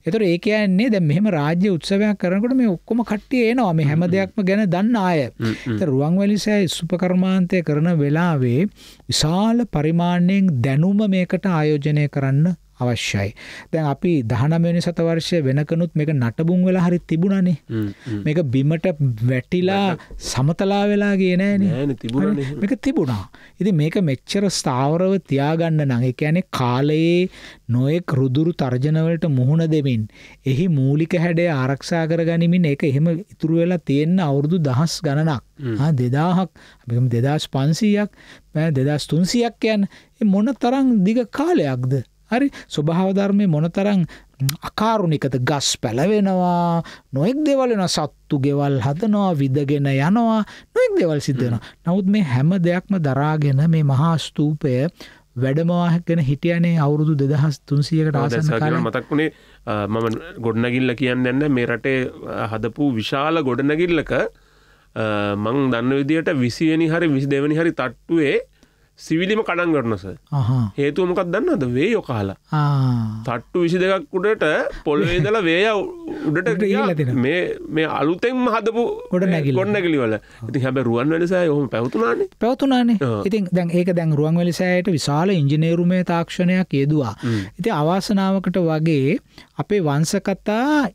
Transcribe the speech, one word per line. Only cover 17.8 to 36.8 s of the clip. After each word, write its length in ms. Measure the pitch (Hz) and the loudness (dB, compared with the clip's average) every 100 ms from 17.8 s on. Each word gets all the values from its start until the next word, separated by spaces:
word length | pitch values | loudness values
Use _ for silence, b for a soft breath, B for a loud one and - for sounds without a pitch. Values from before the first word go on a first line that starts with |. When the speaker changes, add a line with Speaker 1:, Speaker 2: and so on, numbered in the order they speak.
| 104 95 | -4 -6
Speaker 2:
හ්ම්. 200 | - 104 | -8 -4
Speaker 1:
මේක 160 | 101 151 | -2 0
බිමට 420 | 151 127 135 160 190 151 139 110 | 0 0 2 0 -2 -2 -2 0
වැටිලා 560 | 120 131 - 180 180 196 | -2 -2 -2 -2 0 2
Speaker 2:
වැටලා. 400 | 196 165 - - | 0 -2 -8 -14
Speaker 1:
සමතලා 640 | - - 135 165 196 202 202 | -8 -2 0 0 0 0 2
වෙලා 280 | 202 208 196 | 2 2 2
ගියේ 220 | 190 180 | 2 2
නෑනේ. 300 | 202 202 196 | 2 2 0
Speaker 2:
නෑනේ, 240 | 127 143 131 | 0 -2 -4
තිබුණානේ 480 | 113 123 196 143 | -4 -2 0 0
Speaker 1:
හරි? 80 | 135 | -4
Speaker 2:
එහෙම. 80 | 147 | -4
Speaker 1:
මේක 140 | 196 262 | -2 -2
තිබුණා. 440 | - 262 151 110 92 B B | -2 -2 -2 -2 -6 B B
ඉතින් 200 | _ 185 | _ 0
මේක 220 | 175 147 208 | 2 0 0
මෙච්චර 440 | 175 131 - 202 202 | 0 -2 -4 -2 0
ස්ථාවරව 680 | - - 127 139 165 185 196 - | -2 -2 0 0 2 2 0 0
තියාගන්න 560 | 135 139 165 165 156 | 0 0 0 0 2
නම්, 220 | 143 120 127 | 2 0 0
ඒ 60 | |
කියන්නේ 320 | 123 151 165 185 | -2 0 0 -2
කාලයේ 800 | - 123 123 147 156 165 175 185 B B B - | -2 0 2 2 2 2 2 0 B B B -4
නොයෙක් 460 | 117 135 165 175 | 0 2 0 -2
රුදුරු 380 | 127 135 127 160 | 0 0 0 0
තර්ජන 480 | 170 135 123 139 160 | 0 -2 0 0 0
වලට 300 | 160 170 165 | 0 0 0
මුහුණ 340 | 135 127 160 165 | 2 2 2 2
දෙමින්, 380 | 156 139 120 107 B B B | 2 0 -2 -4 B B B
එහි 240 | - 131 185 | -4 0 2
මූලික 480 | 151 131 143 165 180 | 2 2 2 0 0
හැඩය 280 | 175 165 175 | 0 2 0
ආරක්ෂා 540 | 147 127 139 - 170 160 | 0 -2 -4 -2 -2 0
කරගනිමින් 600 | 165 165 165 170 180 165 | 0 0 0 2 2 2
ඒක 140 | 143 | 0
එහෙම 240 | 165 131 165 | 0 2 0
ඉතුරු 480 | 165 208 - 156 165 | -2 -6 -6 -2 2
වෙලා 220 | 170 185 | 2 0
තියෙන 360 | - 139 151 185 | 0 0 2 2
අවුරුදු 400 | 165 139 147 185 | 2 0 2 0
දහස් 320 | 147 123 160 - | 0 0 0 -2
ගණනක්. 420 | 156 139 160 139 - _ | -2 0 0 -2 -8 _
Speaker 2:
හ්ම්. 240 | 135 110 | -6 -2
Speaker 1:
ආ, 100 | 143 | 0
දෙදාහක්, 600 | 143 123 135 170 180 190 - B | 2 0 0 0 0 -2 -8 B
අපි 200 | B | B